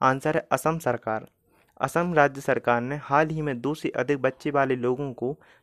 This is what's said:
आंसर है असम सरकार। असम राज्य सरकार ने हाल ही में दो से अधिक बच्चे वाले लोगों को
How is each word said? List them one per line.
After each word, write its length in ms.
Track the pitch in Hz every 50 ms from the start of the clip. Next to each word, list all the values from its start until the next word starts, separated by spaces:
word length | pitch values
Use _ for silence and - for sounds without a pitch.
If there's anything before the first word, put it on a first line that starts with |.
| -
आंसर 340 | 131 131 135 - 151 156
है 120 | 165 - - -
असम 260 | 135 - 156 160 160
सरकार। 480 | - 131 120 117 - 113 110 110 - - _ _ _ _ _ _ _ _ _ -
असम 340 | - 135 - 165 175 180 175
राज्य 260 | 156 143 143 139 139
सरकार 400 | 131 - 131 120 - - 120 120
ने 160 | 120 127 143
हाल 320 | 147 139 - 139 143 160 156
ही 140 | 156 156 151
में 180 | 147 131 120
दो 140 | 120 135 156
से 140 | 156 - 156
अधिक 300 | - - 127 123 147 139
बच्चे 320 | 127 131 127 - - 151
वाले 260 | 139 143 139 135 131
लोगों 360 | 127 120 123 127 123 143 139 120
को 260 | - 120 123 151 - - - - _